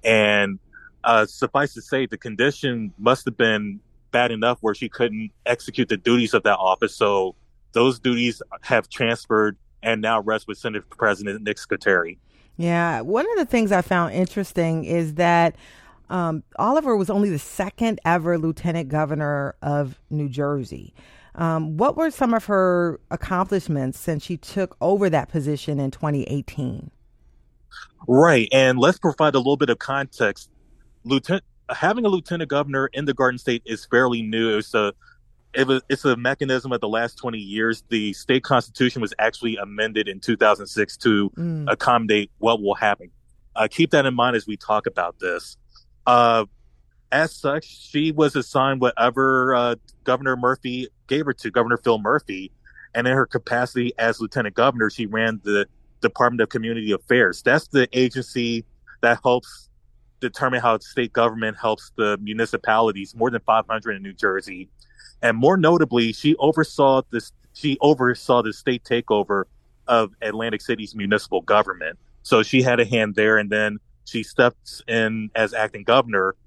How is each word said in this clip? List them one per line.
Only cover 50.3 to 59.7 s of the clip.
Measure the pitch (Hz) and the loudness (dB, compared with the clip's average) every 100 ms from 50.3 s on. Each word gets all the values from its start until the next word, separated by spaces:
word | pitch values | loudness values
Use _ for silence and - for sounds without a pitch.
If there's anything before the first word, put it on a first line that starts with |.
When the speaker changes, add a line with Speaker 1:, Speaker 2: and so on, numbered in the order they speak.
| 127 | 0
Speaker 1:
Murphy | 123 127 127 123 123 _ _ | 0 -2 -4 -8 -10 _ _
gave | 135 147 | -2 -2
her | |
to, | - 113 | -4 -2
Governor | 120 117 120 | 0 2 0
Phil | - 110 | 2 0
Murphy. | 104 143 - 95 95 _ _ - - | 2 -2 -2 -12 -12 _ _ -20 -8
And | - 123 | -2 0
in | |
her | 135 127 | 2 0
capacity | 123 - 120 127 127 120 - | -2 -4 -2 -2 -2 -4 0
as | 113 110 | -2 -2
lieutenant | 113 139 107 98 | -4 -4 -4 2
governor, | 127 123 107 | 0 2 -2
she | - 113 | -2 -6
ran | 110 113 110 | -2 -2 -2
the | 101 104 101 _ _ _ | -2 0 -2 _ _ _
Department | 117 - 120 120 | -4 2 0 2
of | 110 | -2
Community | 123 110 117 107 | -2 -6 -6 -2
Affairs. | 98 - 123 104 85 | -4 2 4 4 2
That's | - 143 - | 2 2 2
the | 143 123 | 0 0
agency | 127 127 131 123 127 117 117 113 _ _ - | 2 0 -2 -8 -4 -2 -4 -6 _ _ -2
that | 117 117 | 0 2
helps | 131 123 - - - | 2 0 -2 -20 -20